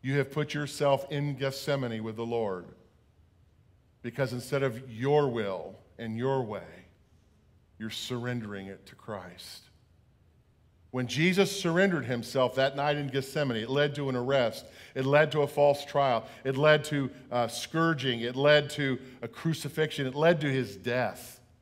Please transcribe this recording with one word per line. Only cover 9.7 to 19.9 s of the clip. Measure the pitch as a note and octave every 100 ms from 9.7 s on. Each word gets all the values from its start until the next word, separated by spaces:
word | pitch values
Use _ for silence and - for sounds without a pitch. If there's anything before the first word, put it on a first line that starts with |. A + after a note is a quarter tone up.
| _ _ _ _ _ _ _ _ _ _ _ _
When | B2+ B2
Jesus | A#2+ E3+ F#3 F#3+ -
surrendered | F3 E3 G3 E3+
himself | A#2 B2 A2+ C3+ B2+ C3+
that | C3+ C#3
night | D3 D3
in | C#3+
Gethsemane, | C3+ C3+ E3 C#3+ A2+
it | A#2
led | C#3 D3
to | C#3+ C#3
an | B2+
arrest. | B2 C3+ A#2 - - - -
It | - C3
led | D3 D#3
to | D3+
a | C#3+
false | D3 C#3+ C#3+ -
trial. | D3 C#3 A#2 - -
It | C3 C3
led | D3+ D3+
to, | D3 C#3+ C3+ - -
uh, | A#2+ A#2
scourging. | - - D#3+ E3 D#3 C3 A#2
It | A#2 B2+
led | C#3+ D3+ C#3+
to | - C#3 B2+ - -
a | A#2
crucifixion. | - D#3+ D#3+ D3 - D#3